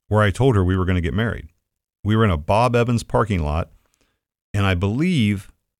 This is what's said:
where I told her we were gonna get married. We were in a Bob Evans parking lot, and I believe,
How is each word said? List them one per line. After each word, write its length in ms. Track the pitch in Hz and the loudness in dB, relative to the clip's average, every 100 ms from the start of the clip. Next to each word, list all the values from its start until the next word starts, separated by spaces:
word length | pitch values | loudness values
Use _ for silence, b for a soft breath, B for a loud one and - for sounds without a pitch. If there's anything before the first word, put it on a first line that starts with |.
| - | -2
where 120 | 104 | 2
I 120 | 104 | 2
told 240 | - 131 101 | 2 2 2
her 80 | |
we 120 | 90 95 | 2 0
were 80 | |
gonna 160 | 90 90 | 0 -2
get 140 | 85 | -2
married. 340 | 92 113 - - _ _ _ _ _ | -4 -4 -8 -14 _ _ _ _ _
We 140 | 101 110 | -2 2
were 80 | |
in 60 | 110 | 2
a 60 | 82 | 0
Bob 380 | 76 101 123 | 0 0 2
Evans 300 | 120 120 117 | 0 0 -2
parking 380 | - 127 107 95 | -2 -2 0 -2
lot, 280 | 73 78 - _ _ _ _ _ _ _ _ | -2 -4 -6 _ _ _ _ _ _ _ _
and 140 | 101 98 | -2 0
I 80 | |
believe, 800 | 90 98 117 180 165 104 98 - _ _ _ | 0 -2 -2 0 2 0 0 -8 _ _ _